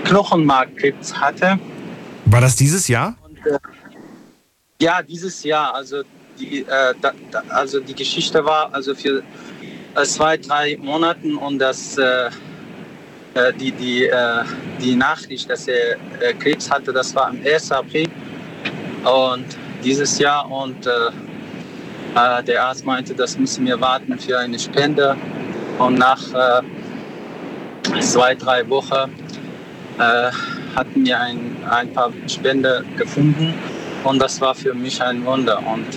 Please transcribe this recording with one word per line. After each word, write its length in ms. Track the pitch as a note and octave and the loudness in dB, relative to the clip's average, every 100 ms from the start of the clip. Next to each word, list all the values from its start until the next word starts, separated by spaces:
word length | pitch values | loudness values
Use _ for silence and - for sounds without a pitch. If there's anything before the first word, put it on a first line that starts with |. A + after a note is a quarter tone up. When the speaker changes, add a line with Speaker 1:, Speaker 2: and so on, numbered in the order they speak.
Speaker 1:
Knochenmarkkrebs 1080 | D3+ F#3+ G3 F3+ D3+ C3 C3 - C#3+ - - | 6 4 6 4 6 4 2 0 0 0 -10
hatte. 440 | - C#3 - F#3 F#3+ - - - - - - - | -2 -2 2 2 2 -2 -12 -12 -14 -16 0 6
Speaker 2:
War 140 | A#2 | 8
das 160 | B2+ B2 | 8 6
dieses 320 | C#3 F#3 - | 4 2 2
Jahr? 260 | A#2 F3 A#3+ | 2 0 -4
Speaker 1:
Und, 140 | - D#3 D3+ | -18 -4 0
äh, 120 | C#3+ - - - - - - - _ _ _ _ _ | 0 -4 -20 -20 -20 -20 -20 -20 _ _ _ _ _
ja, 180 | D#3+ F3+ | 2 2
dieses 440 | D3+ E3+ F#3 - | -2 -8 -8 -6
Jahr. 300 | D3 D3+ C#3 | 0 2 2
Also 280 | B2+ C3 C#3 C3+ - - - | -2 -6 -8 -8 -16 -20 -14
die, 220 | C3 C#3+ | -8 -8
äh, 320 | C3 C3+ C3 B2 | -2 2 2 2
da, 120 | C#3 - - | -2 -2 -8
da, 120 | A2 - | -8 -2
also 280 | B2+ C3+ C#3 | -2 0 -2
die 140 | C3 | -4
Geschichte 500 | C3+ C3+ F3 D#3+ D#3+ | -6 -2 -2 2 2
war 240 | D3 D#3 D3+ | 4 2 0
also 200 | C#3 C3+ C3+ | -4 -4 -2
für, 260 | C#3+ C3+ - - - - - - - | -2 -2 -4 -18 -18 -16 -16 -16 -6
äh, 80 | - | 0
zwei, 340 | C#3+ - D#3 D#3+ | 0 2 2 2
drei 400 | - D3 D3 D3 | 0 0 0 -2
Monaten 540 | C#3 D#3+ E3 E3+ D#3+ D3 | -2 0 2 0 -4 -4
und 240 | C#3 C#3 | -2 0
das, 360 | C3 B2+ - - | 0 0 -4 2
äh, 300 | C3 B2+ A#2+ - - - - - - - - - - | 2 4 0 -6 -16 -16 -16 -16 -16 -18 -20 -20 -6
äh, 180 | B2+ B2 B2 | 2 2 2
die, 120 | C3 | -6
die, 360 | - B2+ B2 B2 | -4 -2 2 4
äh, 360 | B2 A#2+ A#2 - B2 - C3 | 4 2 0 -2 -6 -8 -2
die 160 | B2+ B2 | 2 4
Nachricht, 520 | C3+ D#3+ - B2+ B2+ | 4 0 -6 -10 -4
dass 200 | A#2+ - | -4 0
er, 240 | B2 A#2 - - - | 0 2 -2 -6 -2
äh, 140 | A#2+ A#2 | -2 2
Krebs 300 | C#3 D3+ - | 0 0 0
hatte, 240 | C#3 C3+ | 0 0
das 220 | B2+ B2 | -2 0
war 140 | - C3 | 0 0
am 120 | B2+ | 0
ersten 320 | C#3 D#3+ - | 2 2 2
April 340 | C3+ A#2+ D#3 E3 - - - - - - - - - | -2 0 -2 -2 -6 -14 -12 -14 -10 -10 -8 -10 -2
und 420 | B2 C3 C3 B2+ B2+ - - - | 2 4 4 0 -6 -12 -12 -4
dieses 340 | B2 C3+ C#3 - | 0 2 0 2
Jahr 320 | C#3+ D3 - | 2 2 0
und, 340 | C3+ C3+ B2+ B2+ | -6 -6 -6 -2
äh, 40 | A#2+ A#2 - - - - - - - - - - - B2 B2 | 0 0 -4 -12 -12 -12 -12 -12 -14 -12 -12 0 4 4 2
äh, 20 | |
der 200 | B2 A#2+ | 0 2
Arzt 200 | B2+ C3 | 0 -2
meinte, 300 | C#3 C3 C3 | -2 -2 -2
das 240 | - B2 - | -2 -2 0
müssen 260 | C3 - | -2 0
wir 160 | B2+ A#2+ | 0 2
warten 380 | C3 C3 B2+ B2 | 2 2 -2 -6
für 200 | - B2+ | -2 0
eine 200 | A#2+ A#2 | 0 -4
Spende 580 | - C#3 C#3+ D3 C#3 C3+ - - - - - - | -2 2 2 4 4 2 -4 -8 -8 -8 -6 0
und 160 | B2+ B2+ | 2 6
nach, 220 | B2+ C3 - | 6 4 0
äh, 1700 | B2+ B2+ B2 - - - - - - - - - - - - - - | 2 4 4 2 -12 -12 -12 -12 -12 -12 -12 -10 -10 -12 -6 -4 0
zwei, 340 | - B2 B2 | 2 4 4
drei 340 | B2+ B2+ B2+ A#2 | 4 2 2 4
Wochen, 420 | C3+ - C3+ C3+ - - - - - - - - - | 0 2 0 0 -6 -14 -12 -12 -14 -14 -14 -14 2
äh, 320 | A#2 A#2+ B2 - - - - | 4 4 2 -2 -6 -6 -4
hatten 300 | B2+ C3 C#3 C3 | -4 0 2 2
wir 140 | B2 | 2
ein, 360 | B2 A#2+ A#2+ - - | 0 -4 -8 -8 0
ein 220 | A#2+ A#2+ | 0 0
paar 200 | C3 A#2+ - - | 0 0 -2 -8
Spende 560 | - C3+ C3+ C3 B2 - - | -2 2 2 2 0 -2 -4
gefunden 580 | - D3 D3+ D3 E3 E3 - - - - | -2 4 4 4 0 -2 -8 -8 -10 -4
und 160 | C3+ C3+ | 0 2
das 200 | C3 - | 0 2
war 140 | C3+ | 0
für 200 | B2+ C3+ | 0 -4
mich 260 | B2 B2+ - | -2 -4 -2
ein 220 | B2 A#2+ | -2 -2
Wunder 340 | B2 C3 A#2 G2+ | 0 0 2 0
und 280 | A2 A2 A2+ | 0 -4 -6